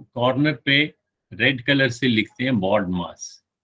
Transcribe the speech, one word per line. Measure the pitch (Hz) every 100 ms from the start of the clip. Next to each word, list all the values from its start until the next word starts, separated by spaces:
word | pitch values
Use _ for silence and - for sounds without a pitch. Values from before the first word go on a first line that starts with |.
corner | - 120 123 131 151 147
पे | - 139 156 - _ _ _
red | 92 123 131 131
color | 139 131
से | 120 131
लिखते | 110 107 -
हैं | 127 120
बॉड | 95 104 90
mass, | 90 82 - - - _ _